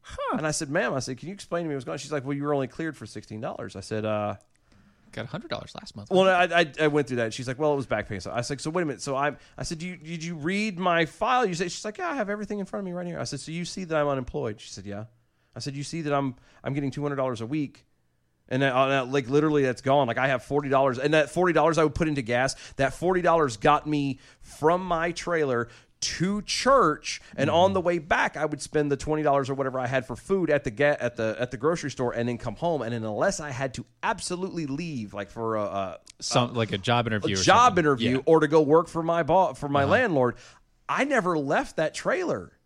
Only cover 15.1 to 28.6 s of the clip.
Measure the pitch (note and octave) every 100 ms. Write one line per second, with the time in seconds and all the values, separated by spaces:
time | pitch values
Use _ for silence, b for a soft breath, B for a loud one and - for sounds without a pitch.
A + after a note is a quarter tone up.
15.1 | _ _ _ _ A#2+ C#3+ C#3 C#3 D#3+ D3
16.1 | C#3+ C#3 B2+ b b C3 C#3 C#3 C3+ C#3+
17.1 | C#3 C3 A2+ A2+ D#3 C#3+ - _ _ _
18.1 | _ _ _ _ B2+ C#3 B2+ C3+ C#3 B2
19.1 | C#3 A#2 C#3+ D#3 D3+ C3 A#2+ C3+ C#3+ B2+
20.1 | A#2 C3+ B2+ - C#3+ C#3+ C3+ C#3 A#2+ C#3+
21.1 | D#3 D3 - F3+ D#3+ D#3 D#3+ D#3 - D#3+
22.1 | C#3+ A2+ A#2+ C3+ - B - C3+ - E3+
23.1 | F#3 F3 E3 D3 G#2+ D#3 D3 D3+ D3 C#3
24.1 | C3 b b - - D3+ F3 F#3 E3+ E3+
25.1 | E3+ - E3+ C#3+ A#2+ A#2 B B _ -
26.1 | - F3 G#3 - - B3 C4+ F3 D3+ -
27.1 | - B - C#3+ D#3+ F#3 F#3+ F3 F3 D#3
28.1 | A#3+ A#3+ D3 D3+ C#3+